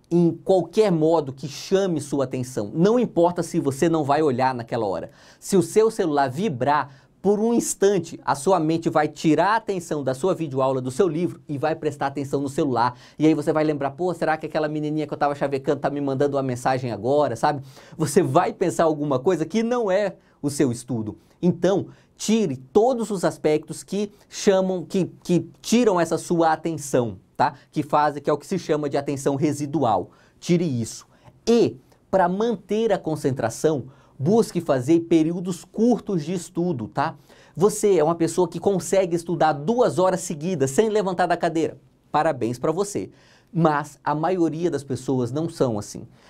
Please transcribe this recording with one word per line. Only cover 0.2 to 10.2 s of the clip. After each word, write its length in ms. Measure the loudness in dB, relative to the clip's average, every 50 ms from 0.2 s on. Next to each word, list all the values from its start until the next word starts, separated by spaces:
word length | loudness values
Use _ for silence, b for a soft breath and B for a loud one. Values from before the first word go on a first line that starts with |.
| 4 4 2
qualquer 580 | 0 0 2 2 2 2 2 2 2 2 4
modo 420 | 4 2 4 4 2 2 0 -2 -8
que 140 | -12 -12
chame 540 | -12 -12 -14 -4 0 0 0 2 0 -2 -4
sua 240 | -4 -4 -2 -2 -2
atenção. 480 | -2 -4 -6 -8 -6 -6 -6 -6 -4 0
Não 240 | 2 4 4 4 4
importa 440 | 2 0 2 2 2 2 2 -2 -4
se 180 | -4 -4 -2
você 280 | -2 -2 0 0 0 2
não 140 | 2 0 0
vai 200 | 0 2 2 2
olhar 300 | 2 2 2 0 0 -2
naquela 320 | -4 -6 -6 -4 -4 -2
hora. 280 | -2 -4 -6 -8 B B B B B B B
Se 180 | -6 0 2
o 60 | 2 2
seu 260 | 2 2 2 2 2
celular 400 | 2 0 -2 0 2 0 0 0
vibrar 800 | -2 -2 -4 -4 -2 -2 0 0 2 0 0 -4 -10 -18 _ _ _ _ 0
por 160 | 2 2 2
um 160 | 2 2 2
instante, 680 | 0 0 -2 -2 2 2 4 4 2 0 -4 -10 -8 -4
a 100 | -4 -4
sua 240 | 0 2 2 2 2
mente 320 | 2 2 0 0 0 0
vai 160 | 2 2 0 0
tirar 420 | -2 0 2 4 4 4 4 2
a 60 | 2
atenção 460 | 0 -2 -4 -6 -6 -6 -6 -6 -4 -2
da 120 | -4 -4
sua 200 | 0